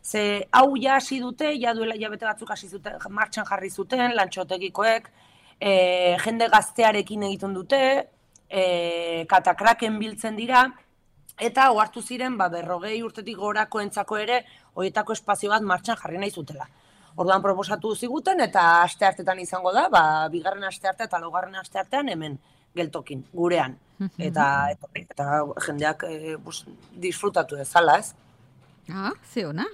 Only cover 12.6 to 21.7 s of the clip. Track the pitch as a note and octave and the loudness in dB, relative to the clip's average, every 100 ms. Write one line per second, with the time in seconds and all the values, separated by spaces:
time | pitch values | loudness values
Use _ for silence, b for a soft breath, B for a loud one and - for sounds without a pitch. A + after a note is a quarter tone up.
12.6 | E3+ F3 G3+ A3 A3+ A3 G3+ G3 G#3 G#3 | -6 -6 -6 -6 -8 -10 -12 -6 -4 -2
13.6 | G#3+ A3 G3+ G#3 G3 G#3+ G#3+ B3 A#3+ b | -2 -4 -6 -6 -4 -4 0 -2 -2 b
14.6 | b - F#3 G#3+ G#3 A3 - G3 G3+ G#3+ | b -6 -2 -2 -4 -6 -2 -2 2 0
15.6 | G#3 F3+ - A3+ - E3+ G3+ F3+ D3 D3 | 2 -2 -2 -6 -6 -6 -6 -8 -14 -14
16.6 | C#3 b b b b E3 F3+ F#3+ G3 F#3 | -16 b b b b -4 2 4 2 -2
17.6 | F#3 G#3 A3 G#3 A#3+ D4 - F#4 G#3+ F#3+ | -2 -4 -4 -4 -4 -2 0 0 2 4
18.6 | E3+ E3+ F3 - G3 F#3 F3+ F#3 F3+ F#3 | 6 6 4 4 0 2 -4 -4 -6 -2
19.6 | F#3 G#3+ F4 F#3 D#3 D#3 D#3+ E3+ E3+ G3 | 0 2 6 6 6 2 0 -2 -4 -4
20.6 | F#3+ F#3 F#3+ F#3 E3 E3+ E3 F3 F#3 F#3+ | -8 -4 -6 -4 -6 -6 -4 -6 -6 -12
21.6 | F#3 | -8